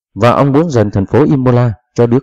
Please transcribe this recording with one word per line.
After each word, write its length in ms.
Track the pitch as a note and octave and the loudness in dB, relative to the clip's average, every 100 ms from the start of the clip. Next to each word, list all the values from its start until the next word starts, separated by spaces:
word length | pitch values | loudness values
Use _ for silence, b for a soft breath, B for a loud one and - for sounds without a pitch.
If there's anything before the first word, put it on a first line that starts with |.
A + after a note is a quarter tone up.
| _ | _
và 180 | F#2+ A#2 | -4 0
ông 200 | - C#3 | 0 0
muốn 180 | C#3 F3 | 0 0
dành 220 | A#2+ G#2 | 0 0
thành 140 | G2+ G2 | -2 -2
phố 200 | A2+ D#3 | 0 2
Imola 480 | C#3+ B2+ A#2+ B2 G2+ _ | 0 0 0 0 -4 _
cho 140 | - A#2+ | -2 0
đứa 120 | B2+ | 0